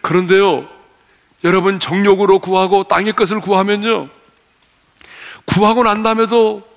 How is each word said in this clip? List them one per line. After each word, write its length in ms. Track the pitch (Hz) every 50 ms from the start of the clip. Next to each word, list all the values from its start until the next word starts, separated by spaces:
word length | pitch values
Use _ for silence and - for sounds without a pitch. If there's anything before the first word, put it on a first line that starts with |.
그런데요, 640 | - - 151 180 185 170 190 196 202 196 160 127 - - - - _ _ _ _ _ _ _ _ _ _ _ _ -
여러분 340 | 170 180 190 175 190 196 185
정욕으로 600 | - - 165 190 202 202 196 190 202 196 196 190
구하고 460 | - 180 190 185 190 185 196 196 190
땅의 280 | - 185 170 196 214
것을 280 | 214 - 226 170 208 214
구하면요, 680 | 165 185 202 190 190 202 208 208 208 233 226 - 139 135 _ _ _ _ _ _ _ _ _ _ _ _ _ _ _ _ _ _ - - - - - - - - _
구하고 400 | - - 175 208 208 226 240 240
난 180 | 226 208 214
다음에도 640 | 214 220 220 220 226 202 226 233 226 214 214 202 196 - _